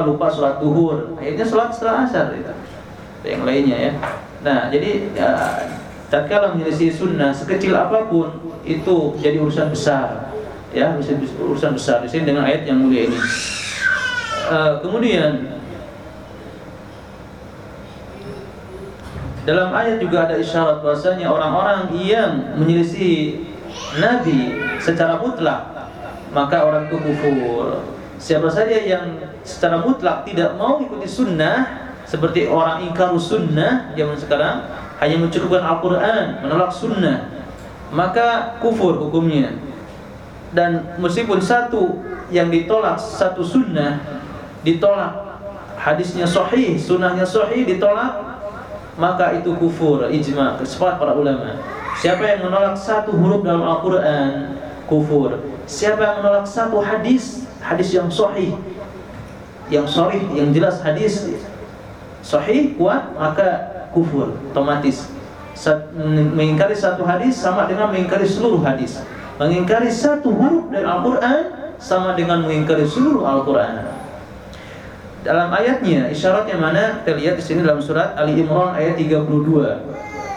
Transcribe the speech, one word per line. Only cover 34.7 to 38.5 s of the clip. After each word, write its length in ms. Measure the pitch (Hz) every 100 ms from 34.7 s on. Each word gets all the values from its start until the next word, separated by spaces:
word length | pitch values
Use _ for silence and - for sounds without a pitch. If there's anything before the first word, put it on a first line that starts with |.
| - - -
hanya 240 | 147 165
mencukupkan 400 | 165 170 180 180
Al-Quran, 800 | 165 165 180 185 202 220 - -
menolak 300 | 139 160 247
sunnah, 580 | - 220 202 165 127 - - - - - - -
maka 720 | 151 180 233 233 226 -